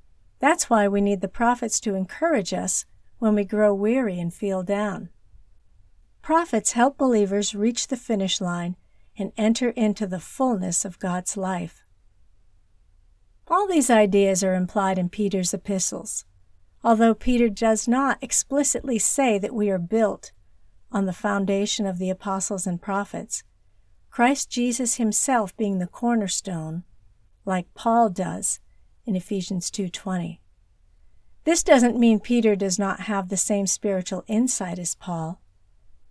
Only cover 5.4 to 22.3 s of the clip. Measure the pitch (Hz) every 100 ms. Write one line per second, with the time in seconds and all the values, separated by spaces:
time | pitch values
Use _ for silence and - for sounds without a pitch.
5.4 | - - _ _ - _ _ _ - 320
6.4 | 339 220 - 233 254 269 269 226 202 202
7.4 | 202 202 220 240 - 247 - 214 196 -
8.4 | 180 175 175 180 _ - - - 190 -
9.4 | 214 226 247 233 214 202 208 180 - -
10.4 | 262 214 185 175 196 - 190 180 180 208
11.4 | 185 185 170 - _ _ _ _ _ _
12.4 | _ _ _ _ _ _ _ _ _ _
13.4 | - 349 403 339 262 233 208 202 196 185
14.4 | 190 185 185 214 190 185 175 - 202 190
15.4 | 180 190 - 190 - 190 214 - - _
16.4 | _ - _ _ 233 220 226 220 - 240
17.4 | 233 196 226 220 - 247 269 208 - -
18.4 | - 277 285 - - 226 - - 262 208
19.4 | 202 233 208 190 170 220 214 - - _
20.4 | _ - - - - 196 190 180 208 202
21.4 | 190 196 208 - 202 180 185 185 208